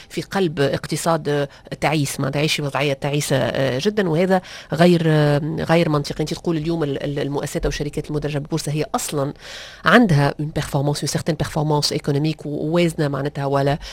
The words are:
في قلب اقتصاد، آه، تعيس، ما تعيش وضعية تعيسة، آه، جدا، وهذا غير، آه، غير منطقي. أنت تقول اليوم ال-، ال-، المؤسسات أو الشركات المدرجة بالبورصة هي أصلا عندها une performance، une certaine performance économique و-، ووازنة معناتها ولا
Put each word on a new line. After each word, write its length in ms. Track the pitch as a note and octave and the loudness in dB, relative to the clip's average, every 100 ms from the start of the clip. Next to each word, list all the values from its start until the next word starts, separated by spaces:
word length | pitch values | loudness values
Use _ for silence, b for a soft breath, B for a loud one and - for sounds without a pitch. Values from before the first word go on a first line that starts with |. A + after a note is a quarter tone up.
| - | -12
في 120 | - | -10
قلب 380 | - G3 F#3 D3+ | -4 0 0 2
اقتصاد، 680 | C#3 D3+ - D#3 F3 D#3+ D3 | 0 0 -4 -2 0 0 0
آه، 180 | D3 C#3+ B - - | -2 -2 B -14 -4
تعيس، 380 | D3+ D#3 C#3 - | 0 0 -2 -2
ما 100 | C#3 | -2
تعيش 300 | C#3+ D#3+ - | 0 0 0
وضعية 340 | D3 B2+ D3 | -2 -2 -2
تعيسة، 420 | C3+ C#3+ D3 - C3+ | -2 -2 -2 0 0
آه، 440 | B2+ - C3 B2 | 0 0 0 0
جدا، 260 | F#3+ G#3+ F#3+ | 0 0 0
وهذا 320 | D#3 F#3 F#3+ B B - | 2 2 2 B B -4
غير، 280 | D#3 F3 E3+ D#3+ | 4 6 6 4
آه، 320 | D#3 D3 C#3+ D3 D#3+ D#3 | 4 4 2 0 -2 2
غير 200 | E3 D#3+ | 4 4
منطقي. 300 | D3 C#3 D#3+ | 2 -2 -4
أنت 140 | D3+ | -4
تقول 240 | - - E3 | -4 -2 -2
اليوم 260 | D#3 E3 | -2 -2
ال-، 200 | D3 C#3 | -2 -2
ال-، 160 | D3 C#3+ | -4 -4
المؤسسات 460 | C#3 C#3+ D3 E3+ D3 | -2 -4 -4 -4 -4
أو 40 | |
الشركات 400 | - D3 D#3 - | -4 -4 -6 -4
المدرجة 280 | D3+ C#3+ D3 | -4 -4 -4
بالبورصة 340 | D3 D#3+ D3+ | -2 -4 -2
هي 140 | D3+ - - | -4 -2 -4
أصلا 380 | - D3 C#3 - B B B B D#3+ | -2 -4 -4 -6 B B B B 4
عندها 480 | G#3 A3+ C#3+ C#3+ - | 6 6 4 4 0
une 200 | D3+ D#3+ | -4 -4
performance، 360 | C#3+ D3 C#3+ D3 | -2 -2 0 -2
une 220 | D3 D#3 | -2 -2
certaine 260 | - D#3 D3 | -2 -2 -2
performance 520 | D#3+ D3+ D3 D3 D3+ | -2 0 0 0 -2
économique 480 | - C#3+ D#3 D3+ D3+ | 0 0 0 -2 -6
و-، 40 | |
ووازنة 580 | D3 D3+ F3 E3+ E3 D3 | -4 0 2 2 2 -2
معناتها 380 | C#3 C#3+ D3 C#3 | -2 -4 -4 0
ولا 340 | C#3 C#3 C#3+ B | 2 2 0 B